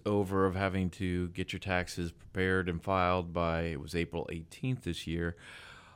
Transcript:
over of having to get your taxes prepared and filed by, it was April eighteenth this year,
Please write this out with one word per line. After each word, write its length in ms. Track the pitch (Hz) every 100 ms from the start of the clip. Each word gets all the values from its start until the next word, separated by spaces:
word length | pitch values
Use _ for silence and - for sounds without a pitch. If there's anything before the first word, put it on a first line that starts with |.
| 104
over 400 | 101 95 98 95
of 80 | 92
having 360 | 98 95 90
to 380 | - 92 90 90
get 240 | 87 90
your 60 | 95
taxes 520 | 98 90 87 - 85
prepared 580 | - - 95 92 95 90
and 140 | 85
filed 500 | - 95 90 90 85
by, 280 | 85 85 82
it 180 | 82 73
was 160 | 78 85
April 320 | 85 85 -
eighteenth 520 | 85 82 - 131 127
this 240 | - 82 -
year, 280 | 82 85 85 - - - - -